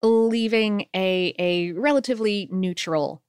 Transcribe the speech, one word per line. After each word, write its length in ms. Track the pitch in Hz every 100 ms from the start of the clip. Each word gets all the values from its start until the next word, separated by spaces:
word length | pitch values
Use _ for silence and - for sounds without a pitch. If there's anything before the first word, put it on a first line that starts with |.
leaving 840 | 226 226 226 226 226 226 214 208 - 185
a, 400 | 190 185 180 -
a 340 | 180 175 175
relatively 720 | 170 277 285 240 240 214 208 190
neutral 680 | 185 185 175 - 156 147 160